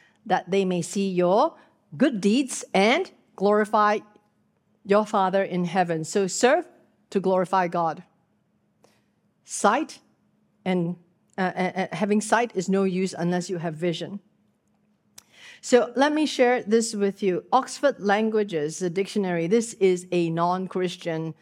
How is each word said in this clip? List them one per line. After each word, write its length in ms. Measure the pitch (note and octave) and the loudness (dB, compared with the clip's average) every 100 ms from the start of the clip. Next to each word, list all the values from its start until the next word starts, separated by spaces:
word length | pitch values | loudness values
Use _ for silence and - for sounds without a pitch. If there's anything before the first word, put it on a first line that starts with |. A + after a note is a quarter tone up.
| _ _ G#3+ | _ _ -2
that 240 | F#3 - | -2 0
they 140 | G3 | 0
may 180 | F#3 F3+ | 0 -2
see 260 | - G3+ G3 | -2 -2 -2
your 460 | F3 F3 G#3 D#4+ - _ _ _ D3 | 2 2 4 2 -2 _ _ _ 0
good 240 | C#4+ G#3+ | 0 2
deeds 440 | G3 B3 C4 - - | 2 2 0 -6 -2
and 360 | F#3 G#3 C#4 F#4+ _ _ - | 2 2 2 -2 _ _ -2
glorify 640 | G3 G#3 G#3 G#3+ G#3 A3 - _ _ _ _ _ _ _ | 2 2 2 2 2 0 -6 _ _ _ _ _ _ _
your 220 | G3 G3+ G#3 | 2 2 2
Father 360 | G#3 F#3+ G3 | 2 2 2
in 220 | F#3+ F3+ | 0 -2
heaven." 400 | F3 F#3 F3 D#3+ | -2 0 0 -2
So 220 | D#3+ G#3 F#3 | -2 -2 -2
serve 400 | - A#3+ E4 E4 _ _ _ - | 2 4 4 0 _ _ _ -6
to 100 | G3 | -2
glorify 480 | F#3 F#3 F3+ F#3+ F3+ | 0 0 2 0 0
God. 340 | F3 E3 D#3 - _ _ _ _ _ _ _ _ _ _ _ _ _ | -2 -2 -4 -14 _ _ _ _ _ _ _ _ _ _ _ _ _
Sight 560 | - - G3+ B3 D4+ - _ _ _ _ _ _ | -14 0 2 2 -2 -12 _ _ _ _ _ _
and, 320 | F#3+ F3+ E3+ E3+ _ _ _ - | -2 0 -2 -6 _ _ _ -4
uh, 140 | F#3 | -4
uh, 180 | F3+ F#3 F#3 | -2 -4 -2
uh, 100 | F#3 | -6
having 280 | E3 G3+ G#3 | -4 0 0
sight 300 | G3+ A3 A#3+ | 2 0 0
is 140 | F#3+ F#3 | -4 0
no 160 | F#3+ | 0
use 300 | F#3+ F3+ F#3 - | 0 -2 -4 -2
unless 320 | F3 F3+ F3 | -2 -2 -4
you 100 | F3+ | -6
have 160 | E3 | -6
vision. 460 | D#3 F3 D#3+ E3 G3+ _ _ _ _ _ _ _ _ _ - - - - - | -4 -4 -4 -8 -12 _ _ _ _ _ _ _ _ _ -20 -20 -20 -20 -12
So 320 | - B3 - | 2 2 4
let 180 | B3 D4 | 2 2
me 140 | D4+ C#4+ | 2 0
share 360 | - A#3+ B3 | 2 2 2
this 300 | G#3 A3+ A3+ | 2 0 0
with 300 | G#3 G3+ G3 | -2 -2 0
you. 220 | G3 E3+ - | -2 -2 0
Oxford 480 | B3 - - C#4 - | 0 0 -2 -2 0
Languages, 800 | G3 G3+ A3 G#3+ G#3 E3 D3+ D#3+ | 0 0 2 0 -2 -2 -4 -4
the 100 | F3+ | -4
dictionary, 560 | F3 G3 G#3+ F#3 E3+ E3 | -4 -4 -2 -2 -2 0
this 280 | A#3 A3+ | 0 0
is 320 | - F#3+ F3+ - | 2 2 2 -2
a 180 | F3 E3 | -2 0
non-Christian, 1080 | E3 F3 F#3 F#3 F#3+ F3+ - E3+ D#3+ D#3+ D#3 | 0 0 -2 -4 -4 -4 -4 -6 -4 -6 -10